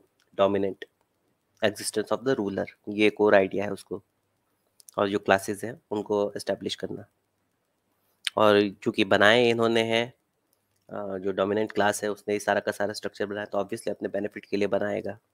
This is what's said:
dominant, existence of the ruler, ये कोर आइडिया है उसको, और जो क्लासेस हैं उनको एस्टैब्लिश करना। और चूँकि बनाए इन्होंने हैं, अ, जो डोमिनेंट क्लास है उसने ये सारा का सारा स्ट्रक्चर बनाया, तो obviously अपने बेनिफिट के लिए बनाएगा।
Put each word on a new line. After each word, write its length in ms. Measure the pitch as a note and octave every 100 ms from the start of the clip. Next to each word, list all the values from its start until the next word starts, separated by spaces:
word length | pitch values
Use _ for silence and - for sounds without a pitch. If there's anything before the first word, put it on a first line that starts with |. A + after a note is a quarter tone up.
| _ _ _ -
dominant, 460 | G2 G2+ G2 F#2+ - _ _ _ _ _ _ - G#2+
existence 520 | G#2 G2+ A2 G2+ G#2
of 100 | B2+
the 120 | B2+
ruler, 260 | G2+ G2 F2+ - -
ये 200 | G#2 G#2+
कोर 260 | - G#2 G2+
आइडिया 300 | F#2+ F#2+ G#2
है 60 |
उसको, 320 | G2 - G2+ _ _ _ _ _ _ _ _ _ -
और 120 | G2+
जो 100 | G2+
क्लासेस 440 | - G2 - G2+
हैं 180 | G#2+ C3 -
उनको 420 | G#2 G2+ G#2 G#2 G#2
एस्टैब्लिश 400 | - G2 G2 -
करना। 300 | G2 G2 G2+ _ _ _ _ _ _ _ _ _ _ _ - -
और 320 | G#2+ G#2 G#2
चूँकि 360 | F#2 A#2+ A2 G2
बनाए 440 | G2+ G#2 B2 A#2+
इन्होंने 340 | A#2 A2+ A#2
हैं, 300 | A2+ A2+ B2 - _ _ _ _ _ _ -
अ, 280 | G#2 G2+ F#2+
जो 140 | F#2+
डोमिनेंट 400 | F#2+ G2 G#2 G#2+
क्लास 320 | - G#2 G#2
है 80 | G#2
उसने 220 | G2+ -
ये 60 | G#2
सारा 200 | G#2 G2+
का 120 | G#2
सारा 220 | - G2+
स्ट्रक्चर 320 | A2 G2+ - G2+
बनाया, 200 | G2+ G#2
तो 120 | G2+
obviously 320 | F#2+ A#2 -
अपने 200 | G2+ G#2
बेनिफिट 360 | G2 G#2 G#2 -
के 120 | G2+
लिए 100 | G2+
बनाएगा। 520 | G2 G#2 G2+ G2 G#2+ _